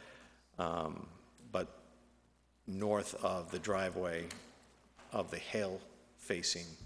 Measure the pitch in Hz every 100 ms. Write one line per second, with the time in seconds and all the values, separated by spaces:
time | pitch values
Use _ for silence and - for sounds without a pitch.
0 | - - - - - - 87 85 80 82
1 | 80 85 - - - 92 85 - - -
2 | - - - _ _ _ - 95 104 104
3 | - - 92 92 87 90 92 98 92 90
4 | 90 85 85 - - - - - - -
5 | - 113 87 87 - 110 98 95 - -
6 | - - - 87 - 87 85 80